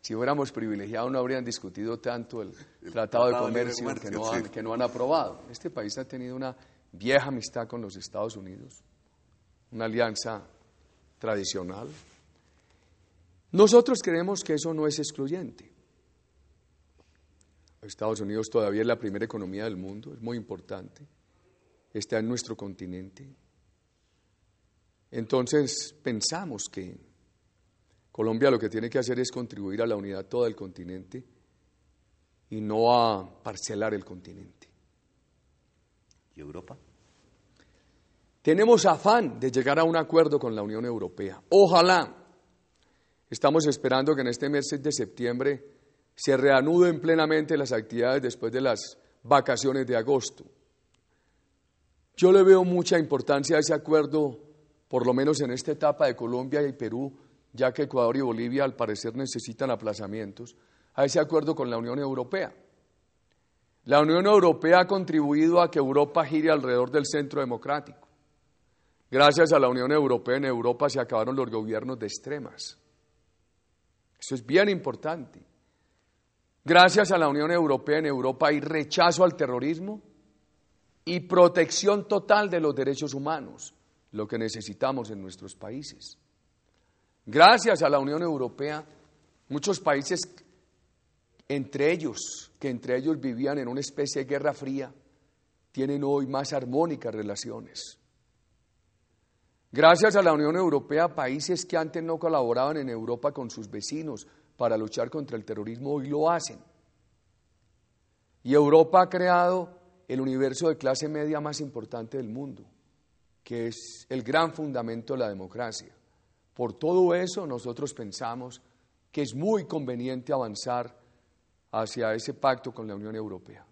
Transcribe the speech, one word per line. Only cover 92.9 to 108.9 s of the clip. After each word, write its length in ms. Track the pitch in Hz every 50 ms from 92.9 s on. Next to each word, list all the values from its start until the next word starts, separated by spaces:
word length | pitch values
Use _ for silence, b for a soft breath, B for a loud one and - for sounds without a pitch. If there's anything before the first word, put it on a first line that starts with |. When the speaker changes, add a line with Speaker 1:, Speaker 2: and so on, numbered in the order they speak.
| 123 127
Speaker 1:
ellos 220 | 135 156 160 143
vivían 400 | 127 135 120 113 131 139 143 147
en 80 | 131 120
una 140 | 123 135
especie 420 | 139 - - - 143 139 - 143 135
de 60 | 127
guerra 240 | 143 139 139 151 143
fría, 380 | - 139 131 135 139 135 123 139 _ _ _ _ _ _ _ _ _ _ _ _ _ _ _
tienen 320 | _ - 135 131 143 143 143
hoy 220 | 139 143 139 139
más 260 | 127 135 135 143 139
armónicas 640 | 156 143 131 123 127 143 165 170 151 - - 117 104
relaciones. 840 | 107 107 104 101 101 - 123 113 113 110 - - - - - - _ _ _ _ _ _ _ _ _ _ _ _ _ _ _ _ _ _ _ _ _ _ _ _ _ _ _ _ _ _ _ _ _ _ _
Gracias 440 | - 123 151 160 175 170 202 220 190
a 80 | 202 196
la 100 | 170 156
Unión 220 | 147 151 147 160
Europea, 580 | 180 190 170 147 139 117 - 147 151 165 175 -
países 520 | 165 143 127 131 151 143 - 180 165 -
que 120 | - - 170
antes 240 | 160 156 - 170
no 160 | 165 165 165 156
colaboraban 600 | 170 165 160 147 127 117 117 120 131 143 156 156
en 120 | 139 131
Europa 420 | 120 113 113 113 120 120 - 147
con 200 | 139 143 127 117
sus 180 | - - 110 101
vecinos 560 | 101 104 104 - - 156 160 156 131 104 - b b b b b b
para 220 | _ 123 117 113 107
luchar 320 | 110 107 - - 117 120
contra 260 | 120 160 143 127 -
el 80 | 113 104
terrorismo, 480 | - 110 104 104 110 113 117 131 139
hoy 160 | 147 147 131 139
lo 220 | 147 147 156 160
hacen. 260 | 170 165 - - 110 - - _ _ _ _ _ _ _ _ _ _ _ _ _ _ _ _ _ _ _ _ _ _ _ _ _ _ _ _ _ _ _ _ _ _ _ _
Y 100 | 120 135
Europa 480 | 147 147 143 147 160 165 160